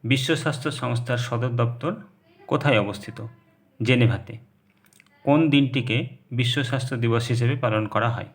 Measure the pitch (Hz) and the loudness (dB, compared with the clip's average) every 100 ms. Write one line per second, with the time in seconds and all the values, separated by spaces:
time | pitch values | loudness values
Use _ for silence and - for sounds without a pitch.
0 | 120 131 - 160 160 147 156 - 123 117 | 2 0 2 0 0 -2 -6 -4 -2 -2
1 | - 123 - 117 123 120 120 120 151 214 | -2 -2 -2 -2 -2 0 0 0 -6 -6
2 | - _ _ _ - 143 143 117 101 104 | -12 _ _ _ -2 0 4 2 2 -6
3 | - - 113 - _ _ _ _ 113 127 | -12 -12 -14 -16 _ _ _ _ 2 4
4 | 120 - - - - _ _ _ _ _ | 4 2 -6 -16 -18 _ _ _ _ _
5 | _ _ - 147 160 143 135 127 - 113 | _ _ 2 4 6 4 4 -2 -2 -2
6 | - - _ 120 120 - 123 131 - 127 | -2 -12 _ -2 0 0 -2 -4 -4 -2
7 | 117 117 120 120 120 123 120 107 104 107 | 0 0 0 0 0 0 0 0 0 0
8 | 113 113 - | 0 -2 -8